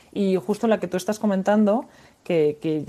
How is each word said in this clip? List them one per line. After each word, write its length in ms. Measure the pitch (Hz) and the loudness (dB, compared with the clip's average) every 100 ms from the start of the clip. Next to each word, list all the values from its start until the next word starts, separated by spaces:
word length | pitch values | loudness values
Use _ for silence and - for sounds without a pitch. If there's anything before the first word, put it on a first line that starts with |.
| _ | _
Y 240 | - 196 185 | -4 0 0
justo 300 | 185 202 - | -2 -2 0
la 140 | 202 | 0
que 80 | 180 | -2
tú 80 | 180 | -6
estás 220 | - 208 | -4 -4
comentando, 680 | 214 190 190 208 208 220 247 - - _ | -2 -2 2 2 4 2 -4 -16 -20 _
que, 340 | - 170 151 147 | -2 0 0 0
que 260 | 160 156 | -4 -4